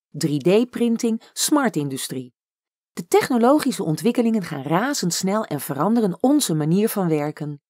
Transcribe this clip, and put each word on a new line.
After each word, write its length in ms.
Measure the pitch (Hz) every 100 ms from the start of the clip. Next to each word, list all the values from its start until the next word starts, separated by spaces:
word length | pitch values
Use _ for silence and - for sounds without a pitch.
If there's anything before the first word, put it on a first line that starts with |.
| _
drie 560 | 151 156 147 131 208 247
D-printing, 560 | - 240 226 - 226 -
smart 440 | - - 294 247 156
industrie. 580 | 143 131 - 131 123 _ _ _ _ _ _
De 140 | - -
technologische 760 | 392 - 247 233 302 269 196
ontwikkelingen 580 | 165 156 196 247 226 220
gaan 200 | 170 143
razendsnel 800 | 135 165 254 285 175 - 185 208
en 160 | 220 143
veranderen 580 | - 135 180 240 208 170
onze 340 | 254 294 -
manier 340 | 156 147 180 220
van 200 | 202 175
werken. 540 | 151 147 - 151 143 _